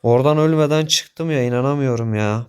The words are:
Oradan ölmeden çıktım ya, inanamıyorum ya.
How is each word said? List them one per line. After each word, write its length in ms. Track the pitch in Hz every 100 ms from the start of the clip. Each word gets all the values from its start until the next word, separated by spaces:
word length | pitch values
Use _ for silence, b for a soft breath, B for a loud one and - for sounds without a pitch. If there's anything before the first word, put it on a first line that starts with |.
Oradan 340 | 113 120 139 151
ölmeden 480 | 156 156 151 156 156
çıktım 460 | - - - 165
ya, 120 | 147
inanamıyorum 720 | 123 123 135 147 135 117 117 107
ya. 320 | 104 107